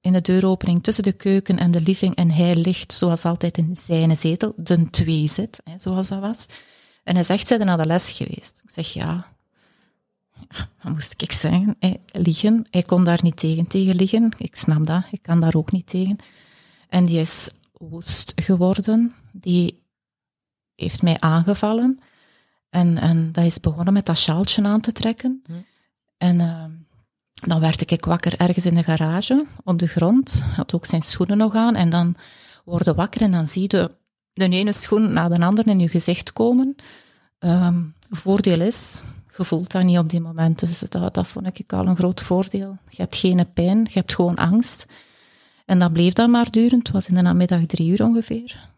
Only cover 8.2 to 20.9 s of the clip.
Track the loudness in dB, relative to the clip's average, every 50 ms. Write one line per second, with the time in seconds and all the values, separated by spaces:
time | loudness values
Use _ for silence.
8.2 | -8 -10 -10 -14 -14 -18 -20 -20 _ _ -12 -10 -10 -10 -8 -8 -6 -6 -6 -6
9.2 | -8 -12 _ _ _ _ _ _ _ _ _ _ _ _ _ _ _ _ _ _
10.2 | _ _ _ -20 -20 _ -12 -12 -12 -12 _ _ -10 -8 -6 -4 -6 -6 -6 _
11.2 | -4 -2 -2 0 0 2 0 2 2 0 -2 _ -2 -2 -2 -4 _ -14 _ -2
12.2 | 0 0 0 2 2 2 2 2 0 _ -2 -2 0 2 2 2 4 4 2 2
13.2 | 2 0 0 0 -2 -2 0 0 -2 -2 0 0 0 2 2 2 0 2 2 2
14.2 | 2 0 0 -4 -10 -10 _ -4 -2 0 0 0 0 0 -2 -2 -4 -4 -10 -14
15.2 | _ 0 0 2 2 2 2 0 0 -2 -4 -4 -4 -4 -4 -4 -2 -2 -4 -6
16.2 | -8 _ _ _ _ _ _ _ _ _ _ _ _ _ 0 2 2 2 2 0
17.2 | 0 0 0 0 0 -2 -4 _ _ _ _ _ -18 -16 -16 -10 -4 0 0 0
18.2 | 0 -2 -4 -6 0 0 2 2 2 2 0 0 0 0 2 2 2 0 -4 _
19.2 | _ -20 _ -12 -4 0 0 2 2 0 -2 _ _ _ _ _ _ _ _ _
20.2 | _ _ _ _ _ _ _ _ _ _ _ _ -8 -8